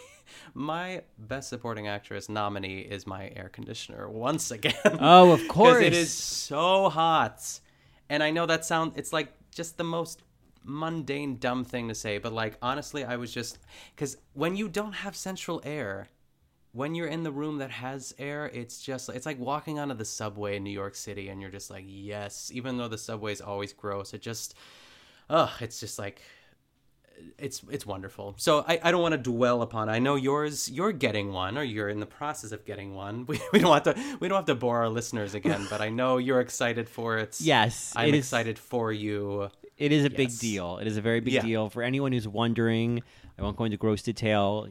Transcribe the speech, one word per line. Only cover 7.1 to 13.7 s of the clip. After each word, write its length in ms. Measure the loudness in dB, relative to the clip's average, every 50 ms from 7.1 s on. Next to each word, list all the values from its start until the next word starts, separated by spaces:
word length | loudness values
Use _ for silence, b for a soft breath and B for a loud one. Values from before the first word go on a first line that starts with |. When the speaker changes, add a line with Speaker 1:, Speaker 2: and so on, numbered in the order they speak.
| 4 4 2 2 -2 -8 -12 -12 -12 -12 b b b b b b b b b -4
Speaker 1:
And 120 | 0 2
I 100 | 2 2
know 140 | 2 2 2
that 200 | 2 2 0 0
sound, 280 | 0 0 0 0 -2 -4
it's, 160 | -8 -8 -4 -2
like, 200 | -4 -4 -4 -10 _ -20 _
just 260 | -12 -12 -10 -10 -6
the 60 | -6 -4
most 360 | -2 -2 -4 -4 -6 -10 -18 _ _ _ _ _ _ _ _ -14
mundane, 720 | -12 -8 -6 -4 -4 -4 -6 -4 -4 -4 -4 -4 -6 -6
dumb 260 | -2 -2 -2 -2 -2 -4
thing 240 | -6 -6 -6 -6
to 80 | -6 -8
say, 220 | -6 -4 -4 -4
but, 160 | -4 -4 -6 -4
like, 240 | -4 -4 -4 -6 -4
honestly, 440 | -4 -4 -4 -4 -6 -8 -8 -8 -6
I 100 | -6 -6
was 160 | -6 -6 -8 -8
just, 240 | -8 -8 -8 -12 -16 -20 B